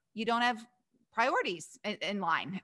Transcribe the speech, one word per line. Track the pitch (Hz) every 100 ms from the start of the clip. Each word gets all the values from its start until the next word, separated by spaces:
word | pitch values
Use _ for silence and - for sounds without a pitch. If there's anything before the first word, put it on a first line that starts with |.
| _
you | 214 226
don't | 233
have | 240 220 233 _ _ _ _
priorities | - 254 440 311 170 - - 214
in, | 202
in | 180 202
line? | 170 151 127 190